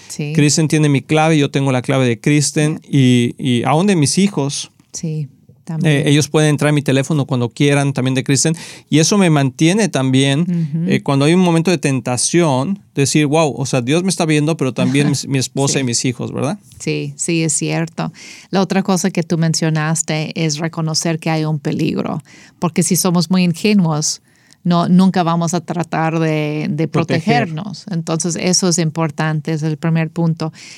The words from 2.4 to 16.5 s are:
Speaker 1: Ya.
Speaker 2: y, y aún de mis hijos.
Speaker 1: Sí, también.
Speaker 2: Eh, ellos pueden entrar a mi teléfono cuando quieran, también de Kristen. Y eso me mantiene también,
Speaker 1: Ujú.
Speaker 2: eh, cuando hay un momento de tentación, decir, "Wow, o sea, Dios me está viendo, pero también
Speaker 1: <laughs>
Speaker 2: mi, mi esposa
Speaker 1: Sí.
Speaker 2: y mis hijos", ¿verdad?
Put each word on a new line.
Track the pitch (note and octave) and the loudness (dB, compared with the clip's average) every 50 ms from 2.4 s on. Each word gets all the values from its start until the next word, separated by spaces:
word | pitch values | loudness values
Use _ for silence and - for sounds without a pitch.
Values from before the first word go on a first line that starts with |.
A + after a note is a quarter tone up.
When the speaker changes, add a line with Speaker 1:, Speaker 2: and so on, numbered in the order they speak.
| C#3 - - D#3+ D3+ D3+ D#3 - | 2 0 0 0 0 0 -2 -6
Speaker 1:
Ya. | - - | -8 -2
Speaker 2:
y, | - C#3 C3 B2+ B2 B2 A#2+ A#2+ - - | 2 4 4 4 4 4 2 0 -4 -4
y | - C3+ B2 A#2+ - | -2 -2 -2 0 0
aún | B2+ C#3 D#3 F#3 | 0 0 2 2
de | G#3 G3 | 2 2
mis | E3 C#3+ C3 - F3+ | 2 2 2 2 2
hijos. | G3 G3+ - D#3 C#3 C#3 C#3 - - - _ _ _ _ | 2 2 0 -2 -4 -4 -6 -8 -12 -12 _ _ _ _
Speaker 1:
Sí, | - - - D#3+ D#3 D#3 D3+ C3+ - _ _ - - _ _ | -14 -10 -8 -6 -6 -6 -8 -10 -12 _ _ -20 -20 _ _
también. | - E3 D#3+ E3+ D#3+ D3 | -10 -6 -2 0 2 2
Speaker 2:
Eh, | C#3 D3 D3+ | 2 2 2
ellos | C#3+ D3 C#3+ - | 2 2 0 0
pueden | - D#3 D#3 D3+ | 0 2 2 2
entrar | D3 C3 C#3+ D3 | 2 2 2 2
a | |
mi | D3+ D3 | 2 0
teléfono | - - C3+ C3+ C3+ - E3 D3 C3 | 0 0 0 0 0 0 -2 -2 0
cuando | - C3+ B2 A#2+ A#2 | -2 -2 -2 -2 -4
quieran, | _ - C#3+ C#3+ C#3+ C#3+ C#3 C#3 | _ 0 2 2 2 2 0 0
también | C3+ - B2 C3 C3 | -2 -2 -2 0 -2
de | C3 | -2
Kristen. | C3 - C#3+ C3 - D#3+ D#3+ - - - - - - _ | 0 0 0 0 0 -2 -2 -4 -8 -16 -18 -20 -6 _
Y | C#3+ D3 | 2 2
eso | D#3+ - G#3+ G3+ | 4 4 4 4
me | F#3+ E3+ | 4 4
mantiene | D#3 D3 C#3 C3 B2 - D#3+ E3 F#3 A3+ G#3+ D#3+ | 4 4 2 0 0 2 2 2 4 2 0 0
también, | - C#3 C3 C3 C3 C3+ C3+ C#3 C#3 D3 | 0 -2 0 2 2 2 4 2 2 0
Speaker 1:
Ujú. | F3 F#3+ F3 E3+ E3 C#3+ C#3+ E3 E3+ F#3 | 0 -2 -2 -2 -2 -2 -4 -4 -2 0
Speaker 2:
eh, | - C3+ | -2 0
cuando | - - C#3 C#3 C#3 | 0 0 0 2 4
hay | D3+ E3+ | 4 4
un | F#3 | 4
momento | F#3 F3 E3 E3 D#3+ G3 | 4 4 2 2 2 2
de | F3+ D#3 | 0 0
tentación, | - D3 C3+ B2+ G#2+ C3+ B2 A#2 - - - E3+ F3 D#3 C3 B2+ C#3 F#3 G3 - - _ _ | 0 0 -2 -2 -2 -4 -4 -2 -2 0 2 2 2 2 2 0 -2 -4 -6 -8 -10 _ _
decir, | D3 C#3 B2+ - D#3 D3+ | -2 -2 2 2 2 2
"Wow, | C3+ D3 D#3+ E3 C#3+ A#2 - | 2 2 2 0 0 -2 -4
o | C3+ | -4
sea, | - - C3 | -2 -2 -2
Dios | A#2+ B2 D3+ F3 F#3 | 0 2 0 0 0
me | F#3+ | -2
está | E3+ - F3+ | -2 -2 0
viendo, | D#3 D#3 D3+ D3 D3+ E3 | 0 2 2 2 0 -2
pero | D#3+ C#3+ C3 | -2 -2 -4
también | - - B2+ B2+ C3 C#3+ D3 D3 | -2 0 -2 0 2 2 2 2
Speaker 1:
<laughs> | |
Speaker 2:
mi, | D3 - - - | 0 -2 -2 -2
mi | C#3 C3 | -2 -2
esposa | B2 - _ C3+ C#3 C3+ C#3 | -2 -2 _ -2 -2 0 0
Speaker 1:
Sí. | D3 | -2
Speaker 2:
y | |
mis | C3+ A#2+ A#2 - - | -2 -2 -4 -2 -2
hijos", | C3+ A#2+ - C3 G#2 | -4 -4 -4 -8 -8
¿verdad? | F#2 A#2+ A#2+ C#3 | -6 -4 -4 -4